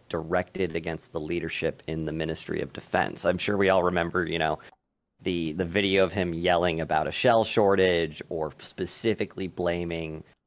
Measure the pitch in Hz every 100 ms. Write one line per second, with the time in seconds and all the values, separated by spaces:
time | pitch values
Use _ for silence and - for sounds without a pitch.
0 | - 82 80 90 90 95 90 82 85 80
1 | - 82 78 85 80 - 80 - - 80
2 | 78 78 80 78 - 80 - - - 90
3 | - - - 90 - 101 98 95 87 87
4 | 85 92 80 82 78 78 - - _ _
5 | _ _ 95 87 80 78 87 98 98 95
6 | 92 95 87 82 87 87 87 80 78 78
7 | 76 - 127 113 107 - 101 98 92 85
8 | 82 76 - 85 78 - - - 90 -
9 | 113 104 104 - 92 85 87 87 85 82
10 | 80 78 - _